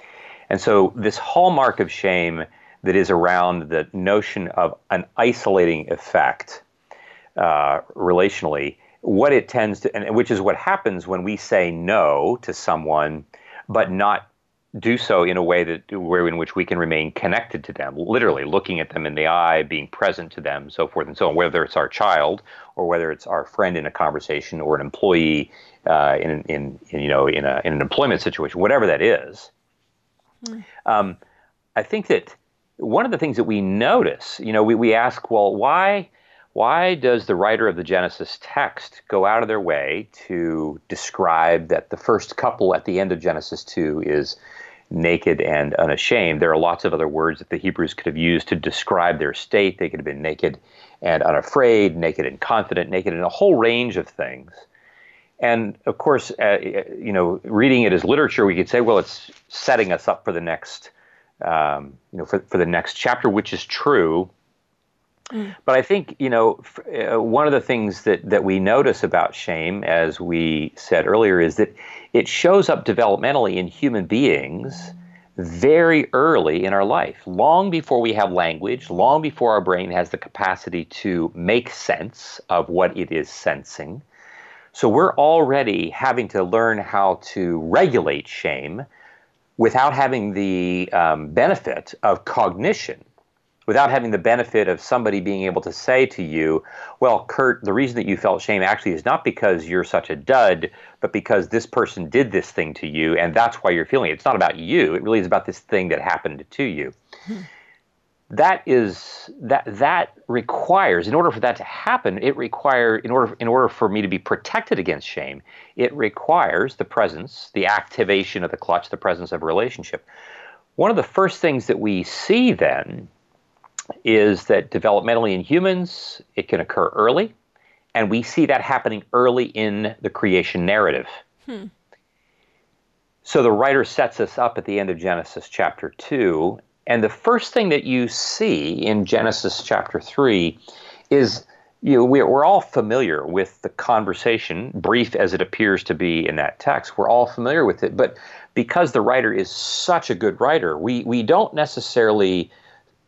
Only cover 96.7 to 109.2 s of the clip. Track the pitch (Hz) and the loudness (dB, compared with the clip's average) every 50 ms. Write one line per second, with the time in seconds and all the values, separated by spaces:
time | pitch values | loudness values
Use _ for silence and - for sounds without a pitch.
96.7 | - - - - - _ 131 127 113 98 - - - - 135 127 117 - - 104 | -16 -18 -18 -18 -4 _ 2 2 2 2 0 -4 -2 0 2 2 0 0 -2 -2
97.7 | 98 117 139 127 120 120 92 - 95 82 - 104 92 82 - - 107 98 92 92 | 0 0 0 -2 -2 -4 -2 -2 -4 0 0 0 0 0 0 -2 -2 0 2 0
98.7 | 104 107 - 101 85 78 76 120 123 123 - 110 90 - - 104 92 82 78 82 | 0 0 -2 -4 -4 -2 -2 -2 -2 0 -2 -4 -4 0 0 2 2 0 -2 -2
99.7 | 87 92 87 - - 85 - - 80 73 69 - 131 131 117 98 90 85 80 - | -2 -2 -2 0 -2 -2 -2 -2 -8 -10 0 2 4 6 6 4 4 2 -2 -8
100.7 | - - - - - _ - - - 107 - - 113 101 90 - - 117 113 - | -10 -12 -20 -20 -12 _ -8 -4 -4 -4 -2 2 0 0 0 0 -2 -4 -4 -2
101.7 | - 123 107 - - 101 87 76 - 127 139 113 101 90 78 - - - 80 78 | -2 -2 -2 0 -2 -8 -10 -2 2 2 2 2 0 -4 -4 -4 -6 -6 -6 -6
102.7 | 73 - - 78 73 78 78 80 80 82 101 85 78 110 117 117 - - - 98 | -8 -10 -12 -8 -4 -2 0 0 2 2 0 0 2 2 2 0 0 -2 -2 0
103.7 | 90 85 78 - - 135 117 82 78 73 - 139 127 104 92 82 - 82 82 85 | 0 0 0 0 0 0 0 0 -4 -2 -2 -2 0 2 2 0 0 -4 -6 -2
104.7 | 135 180 123 78 80 90 - 107 113 110 92 87 104 95 - - 90 - _ _ | 0 2 2 2 0 -2 0 2 2 2 2 2 0 -2 -2 -4 -10 -12 _ _
105.7 | 113 98 92 87 78 73 - 92 85 - - 82 73 69 73 - - - 143 120 | -2 -2 0 0 -2 -2 -2 -2 -4 -2 -4 -8 -10 -10 -16 -18 -8 -6 -6 -6
106.7 | 87 73 69 65 - _ _ _ - - - 180 220 196 185 - - - _ _ | -4 -6 -8 -10 -12 _ _ _ -20 -20 -16 -14 -14 -14 -14 -18 -20 -20 _ _
107.7 | _ _ _ _ _ _ _ _ _ _ _ _ - 110 151 185 185 - - - | _ _ _ _ _ _ _ _ _ _ _ _ 0 2 2 2 2 0 0 2
108.7 | 135 123 113 101 87 - - - - - | 2 2 4 2 -4 -8 -14 -18 -20 -20